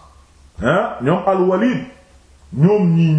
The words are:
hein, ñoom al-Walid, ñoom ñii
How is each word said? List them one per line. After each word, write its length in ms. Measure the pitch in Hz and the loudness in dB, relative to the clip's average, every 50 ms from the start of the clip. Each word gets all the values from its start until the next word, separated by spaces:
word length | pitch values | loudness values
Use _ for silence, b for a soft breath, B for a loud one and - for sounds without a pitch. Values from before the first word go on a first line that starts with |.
| - - - - - _ _ - - - _ - | -20 -20 -20 -20 -20 _ _ -20 -20 -20 _ -4
hein, 280 | 98 123 160 196 226 - - - | -2 0 0 0 -2 -4 -6 -4
ñoom 180 | 120 143 175 196 - | -2 -2 -2 0 0
al-Walid, 520 | 196 190 190 180 185 185 196 226 254 220 - - - - - - _ - - _ _ _ _ _ - - | -2 0 0 0 0 0 0 0 -2 -2 -4 -8 -12 -18 -20 -20 _ -20 -20 _ _ _ _ _ -10 -2
ñoom 420 | 123 151 190 208 208 185 170 165 | 2 2 2 2 2 2 2 2
ñii 180 | 170 165 160 156 | 2 2 2 2